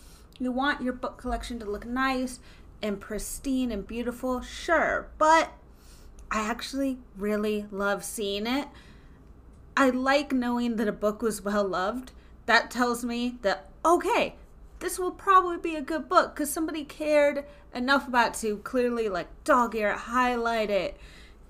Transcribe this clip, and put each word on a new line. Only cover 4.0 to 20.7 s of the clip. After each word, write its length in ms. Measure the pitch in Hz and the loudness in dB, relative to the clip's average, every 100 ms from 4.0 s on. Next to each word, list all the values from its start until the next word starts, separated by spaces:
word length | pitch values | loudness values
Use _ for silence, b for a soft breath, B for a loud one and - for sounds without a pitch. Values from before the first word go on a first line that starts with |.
| 240 240 254 247 | -6 -4 -4 -4
sure, 640 | 240 - - 320 226 - - - | -6 -8 0 2 4 0 -2 2
but 340 | 311 320 - - - B B B B - - | 6 6 4 -6 -20 B B B B -16 -6
I 100 | 214 | -4
actually 580 | 214 233 - 269 269 254 - 196 | -2 -4 -6 -4 -2 -4 -10 -6
really 500 | 208 208 214 208 208 | -2 -2 -2 -4 -4
love 340 | 196 202 202 | -4 -2 -2
seeing 420 | - - 202 202 220 | -6 -6 -4 -4 -2
it. 220 | 269 285 B B B B B B - - - - - | -2 -4 B B B B B B -20 -20 -20 -4 2
I 120 | 269 | 4
like 420 | 247 269 285 294 | 4 2 2 2
knowing 440 | 262 247 240 240 220 | 0 0 0 0 0
that 100 | 208 | -2
a 60 | |
book 300 | 202 208 208 | 0 -2 0
was 200 | 233 208 | -2 -2
well 240 | 196 208 196 | -2 0 0
loved. 460 | 180 190 247 - - b b | 0 -2 -4 -10 -18 b b
That 260 | - 226 - | 4 4 4
tells 320 | 233 247 240 | 0 0 0
me 360 | 240 240 247 247 | -4 -4 -4 -2
that, 300 | 196 - - - | -2 -2 -6 0
okay, 520 | 311 339 359 415 196 - - - - - | 4 4 4 2 0 -4 -20 -20 -20 -10
this 180 | 359 359 | -8 -4
will 140 | 359 | -4
probably 440 | 359 403 370 359 339 | -2 4 6 6 -2
be 200 | 339 311 | -4 -6
a 40 | |
good 300 | - 311 311 | -4 -4 2
book, 260 | 359 277 - | 4 4 0
'cause 140 | 294 | -4
somebody 340 | 339 320 320 | -2 -4 -4
cared 600 | 277 - 302 294 285 285 - B B | -8 -4 2 6 4 2 -6 B B
enough 320 | 247 247 262 254 | -4 2 2 2
about 280 | 240 226 | 2 2
to 240 | - 220 208 | 0 -4 -4
clearly, 500 | - 254 247 233 220 | -2 0 0 0 -2
like, 200 | 175 156 - | -4 -6 -4
dog 300 | - 262 233 | 4 4 4
ear 160 | 220 208 | 2 0
it, 80 | - | -2
highlight 680 | - 247 247 240 233 226 | -2 2 2 2 0 0
it, 300 | 208 | 0